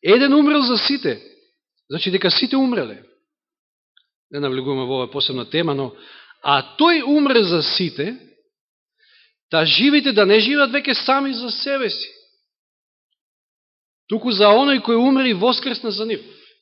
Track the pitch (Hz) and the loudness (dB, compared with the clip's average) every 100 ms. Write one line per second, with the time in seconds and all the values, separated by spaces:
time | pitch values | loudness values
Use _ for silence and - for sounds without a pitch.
0 | 147 226 277 285 285 302 254 240 - 277 | 4 4 4 4 4 2 0 -2 -2 -4
1 | 156 110 - _ _ _ _ _ _ 156 | -4 -6 -12 _ _ _ _ _ _ -8
2 | 190 185 185 - 254 269 262 233 123 101 | -4 -2 0 0 0 0 0 -2 -6 -10
3 | _ _ _ _ _ _ _ _ _ _ | _ _ _ _ _ _ _ _ _ _
4 | _ _ _ 143 143 131 131 135 127 131 | _ _ _ -8 -6 -4 -4 -4 -4 -4
5 | 127 143 151 131 113 156 165 139 131 - | -6 -4 -4 -4 -6 -4 -2 -4 -6 -10
6 | - - - _ 143 143 - - 320 330 | -20 -20 -20 _ 0 0 -2 0 2 2
7 | 254 294 277 247 190 170 147 - 175 - | 2 0 2 2 2 0 -2 -4 -6 -6
8 | 156 254 - _ _ _ _ _ _ _ | -8 -8 -18 _ _ _ _ _ _ _
9 | _ _ _ _ _ 165 156 - 262 294 | _ _ _ _ _ -2 0 2 2 2
10 | 277 214 196 214 220 294 277 269 285 247 | 2 2 4 4 4 2 0 0 -2 -4
11 | - 269 277 240 240 214 - 277 226 - | 0 0 0 -6 -10 -10 -6 -4 -4 -6
12 | - - _ _ _ _ _ _ _ _ | -12 -18 _ _ _ _ _ _ _ _
13 | _ _ _ _ _ _ _ _ _ _ | _ _ _ _ _ _ _ _ _ _
14 | _ 214 240 202 208 214 277 269 - 233 | _ -6 -4 2 6 6 4 0 2 2
15 | 254 269 254 196 226 247 269 240 233 196 | 4 2 0 0 0 0 -4 -8 -8 -8
16 | 220 202 - - _ _ | -6 -8 -10 -20 _ _